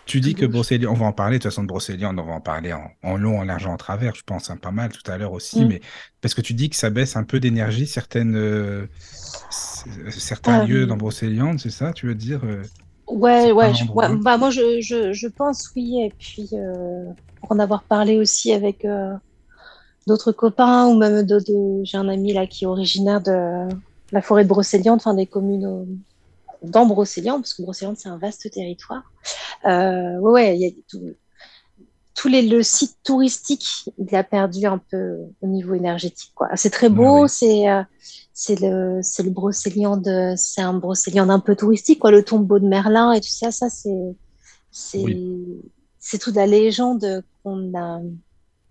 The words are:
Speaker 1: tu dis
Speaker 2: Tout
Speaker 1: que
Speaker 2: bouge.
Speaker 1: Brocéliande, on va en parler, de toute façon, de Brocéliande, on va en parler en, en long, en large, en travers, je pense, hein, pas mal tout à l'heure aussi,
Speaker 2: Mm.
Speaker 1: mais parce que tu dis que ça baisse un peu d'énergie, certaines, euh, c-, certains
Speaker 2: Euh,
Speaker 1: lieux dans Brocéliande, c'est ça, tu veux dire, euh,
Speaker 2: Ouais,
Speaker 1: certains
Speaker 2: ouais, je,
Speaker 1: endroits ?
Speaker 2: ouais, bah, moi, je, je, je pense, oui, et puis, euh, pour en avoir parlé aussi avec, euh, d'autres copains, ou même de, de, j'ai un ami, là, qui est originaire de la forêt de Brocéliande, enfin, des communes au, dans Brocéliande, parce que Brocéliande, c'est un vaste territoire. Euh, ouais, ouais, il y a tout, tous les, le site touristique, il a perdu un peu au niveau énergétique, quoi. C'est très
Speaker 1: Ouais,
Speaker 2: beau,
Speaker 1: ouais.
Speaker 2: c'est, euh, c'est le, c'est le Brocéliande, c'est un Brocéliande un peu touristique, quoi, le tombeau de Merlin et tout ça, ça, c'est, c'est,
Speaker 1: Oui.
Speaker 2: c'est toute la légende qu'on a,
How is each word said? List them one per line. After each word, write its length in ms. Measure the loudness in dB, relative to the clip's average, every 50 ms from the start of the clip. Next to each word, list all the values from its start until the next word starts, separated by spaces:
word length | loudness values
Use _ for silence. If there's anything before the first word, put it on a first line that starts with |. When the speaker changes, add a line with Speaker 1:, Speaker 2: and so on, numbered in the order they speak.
| _
Speaker 1:
tu 160 | -4 -2 0
dis 120 | 0 0 0
Speaker 2:
Tout 80 | 0
Speaker 1:
que 40 | 0
Speaker 2:
bouge. 80 | 0 0
Speaker 1:
Brocéliande, 420 | 0 0 0 0 0 0 0 0
on 40 | 0
va 80 | 0 -2
en 40 |
parler, 280 | -2 -2 -2 -2 -2 -2
de 40 | -2
toute 80 | -4
façon, 120 | -4 -6 -6
de 40 | -6
Brocéliande, 500 | -6 -8 -8 -8 -8 -6 -6 -6 -6 -6
on 40 | -8
va 100 | -8 -10
en 60 | -10
parler 320 | -8 -8 -8 -8 -8 -8
en, 180 | -10 -10 -12 -16 -18 _ -8
en 140 | -6 -4 -2
long, 220 | -2 -2 -2 -2
en 40 | -4
large, 220 | -6 -6 -6 -6
en 100 | -8 -8
travers, 400 | -10 -8 -10 -6 -4 -4 -6 -6
je 80 | -8 -12
pense, 260 | -10 -10 -10 -10 -12
hein, 60 | -14
pas 160 | -12 -10 -8
mal 220 | -6 -6 -6 -6 -8
tout 180 | -12 -12 -12
à 60 | -10 -8
l'heure 160 | -8 -8 -10
aussi, 320 | -10 -12 -4 2 2 4
Speaker 2:
Mm. 20 | 4
Speaker 1:
mais 140 | 2 -2 -8 -16 -20 -20 -20 -20 _ _
parce 120 | -6 -4 -4
que 80 | -4
tu 120 | -4 -4 -4
dis 160 | -2 -2 -2
que 80 | -2 -2
ça 120 | -2 0
baisse 280 | 0 0 -2 -2 -2 -4
un 60 | -4
peu 160 | -2 -2 -2
d'énergie, 460 | 0 0 0 0 0 -2 -2 -2 -4 -4
certaines, 500 | -6 -8 -8 -4 -2 -2 0 0 0 0
euh, 500 | 0 0 -2 -2 -4 -4 -6 -8 -10 -12 -14 -20 -20 -20 -20 -20 -18 -18 -18 -18 -16 -14
c-, 400 | -14 -12 -12 -12 -14 -16 -16 -16 -16 -14 -14 -12
certains 500 | -12 -10 -10 -10 -10 -2 0 2 4 4
Speaker 2:
Euh, 60 | 4 2
Speaker 1:
lieux 180 | 2 0 0
dans 100 | 0 -2
Brocéliande, 640 | -4 -4 -6 -6 -4 -4 -4 -2 0 0 0 -2 -4
c'est 100 | -6 -8
ça, 200 | -8 -6 -6 -6
tu 140 | -6 -6 -6 -6
veux 80 | -6
dire, 240 | -6 -6 -8 -6 -6 -6
euh, 160 | -6 -8 -8 -12 -14 -18 -20 -20 -20 _ _ _ -10
Speaker 2:
Ouais, 340 | -2 2 4 4 6 6 6 6
Speaker 1:
certains 60 | 6
Speaker 2:
ouais, 180 | 6 6 4 4
je, 100 | 2 0
Speaker 1:
endroits ? 260 | 0 0 0 2 2
Speaker 2:
ouais, 60 | 0 0
bah, 160 | 2 2 2 4
moi, 140 | 2 0
je, 280 | 2 2 2 2 0 0
je, 320 | -2 -4 -2 -2 -2 -2
je 160 | -4 -6 -8 -10
pense, 420 | -6 -4 -4 -4 -4 -6 -10 -10 -8
oui, 240 | -8 -6 -4 -4 -4
et 120 | -4 -4 -6 -12
puis, 300 | -18 -16 -14 -14 -10 -10 -8
euh, 580 | -8 -8 -8 -8 -8 -8 -10 -10 -10 -12 -14 -16 -18 _ -20 -20 -20
pour 100 | -4 -2
en 80 | 0 0
avoir 240 | 2 0 -2 -4 -2
parlé 340 | _ 0 2 4 4 4 4
aussi 360 | 4 2 0 0 0 0 0
avec, 320 | 2 0 -2 -4 -4 -6
euh, 280 | -6 -4 -4 -6 -6 -8 -10 -14 _ _ _ _ _ _ _ -20 -20 -20 _ _ _ _ _ _ 0
d'autres 240 | 0 2 2 0
copains, 540 | 0 2 0 2 4 4 4 6 6 6 6
ou 100 | 6 6 6
même 240 | 6 4 4 2 2
de, 160 | 2 2 2
de, 440 | 2 2 0 0 0 0 -2 -4 -4
j'ai 140 | -4 -4 -4
un 100 | -2 -2
ami, 220 | -2 -2 -2 -2
là, 140 | 0 -2 -2
qui 200 | -4 -6 -6 -4
est 20 | -4
originaire 540 | -2 -2 -2 -2 0 0 0 0 0 0
de 460 | 0 0 0 0 0 -2 -4 -4 -6 -6 -8 -10 -12 _ _ _ _ -4
la 100 | -4 -4
forêt 220 | 0 4 6 6 6
de 60 | 6
Brocéliande, 480 | 4 2 2 2 0 2 4 4 4 4
enfin, 180 | 2 0 0
des 100 | 0 -2
communes 400 | -2 -4 -4 -2 -2 -2 -2 -4
au, 220 | -6 -6 -8 -10 -10 -12 -14 -14 _ _ _ _ _ _ _ _ -20 -20 -16
dans 240 | -8 2 4 6 6
Brocéliande, 560 | 6 4 2 0 -2 -4 -6 -4 -4 -4 -4
parce 140 | -6 -8 -10
que 80 | -12 -12
Brocéliande, 340 | -12 -10 -10 -10 -10 -10 -10
c'est 120 | -12 -14
un 100 | -12 -10
vaste 280 | -10 -10 -10 -10 -14 -12
territoire. 500 | -10 -10 -10 -10 -12 -14 -14 -14 -14 -14 -14 _ _ _ -16 -14 -14 -14 -14 -16 -12 -4 0
Euh, 540 | 2 2 2 2 2 0 -2 -4 -4 -4 0
ouais, 120 | 4 6
ouais, 240 | 6 6 6 4 4
il 60 | 2
y 60 | 0 -2
a 20 | -4 -8 -14 _
tout, 280 | -16 -14 -14 -14 -16 -18 _ _ _ _ -20 -20 _ _ _ _ _ _ _ _ _ _ _ _ _
tous 140 | -4 0 2
les, 160 | 4 4 4
le 180 | 6 4 4
site 360 | 4 2 0 0 -2 -2 -4 _ _
touristique, 840 | 0 2 2 2 2 0 -4 -4 -6 -6 -4 -4 -8 -10 -10 -10 -14 -10 -10
il 180 | -6 -2 -2
a 80 | -2 0
perdu 440 | 0 0 0 0 0 -2 -2 -2 -2
un 100 | -2 -4
peu 400 | -6 _ -8 -6 -6 -6 -8 -10 -12 -16 -14 _
au 60 | -4 -4
niveau 260 | -4 -4 -4 -4 -4
énergétique, 580 | -2 -2 -2 -2 -4 -6 -8 -10 -12 -18 -18 _
quoi. 140 | -6 -4 -4 -2
C'est 140 | -2 -2 -2
très 180 | 2 4 4 4
Speaker 1:
Ouais, 60 | 6
Speaker 2:
beau, 280 | 6 6 8 8 8 6
Speaker 1:
ouais. 40 | 4
Speaker 2:
c'est, 400 | 2 2 4 4 4 4 4 2
euh, 140 | 2 0 -2 -4 _ _ -20 -20 -20 -20 -20 _
c'est 280 | _ -10 -4 -4 -2 0
le, 380 | 0 0 0 0 -2 -2 -2 -4
c'est 220 | -4 -4 -4 -4 -4
le 80 | -4
Brocéliande, 1040 | -2 -2 -2 -2 -2 -2 -4 -4 -2 0 0 0 0 0 -2 0 0 0 0 0 -2 -2
c'est 240 | -4 -4 -4 -4
un 120 | -2 -2 -2
Brocéliande 560 | -2 -2 -4 -4 -4 -4 0 2 2 4 6
un 80 | 4 4
peu 160 | 4 2 2
touristique, 420 | 2 4 4 2 4 4 4 4 6
quoi, 140 | 8 8
le 120 | 8 8 8
tombeau 360 | 6 2 2 4 4 4 4
de 80 | 4 4
Merlin 440 | 2 2 2 4 4 4 6 4
et 100 | 4 2
tout 60 | 0 -4
ça, 220 | -6 -6 -6 -6
ça, 180 | -4 -4 -6 -6
c'est, 440 | -6 -8 -8 -6 -6 -6 -6 -8 -10 -14 _ _ _ _ _ _ _ _ _ _
c'est, 320 | -20 -18 -16 -10 -8 -4 -4
Speaker 1:
Oui. 580 | -4 -4 -4 -6 -8 -8 -10 -10 -12 -14 -16 -18 -20 _ _ _ _ _ _
Speaker 2:
c'est 220 | -12 -10 -10 -8
toute 160 | -6 -2 0
la 100 | 2 4
légende 800 | 4 6 6 4 4 2 0 0 0 0 -2 -2 -4 -4 -6 -8 _ _ _ -12
qu'on 300 | -10 -8 -8 -8 -8 -8
a, 260 | -8 -8 -8 -10 -10 -12 -12 -14 -16 -20 _ _ _ _ _ _ _ _ _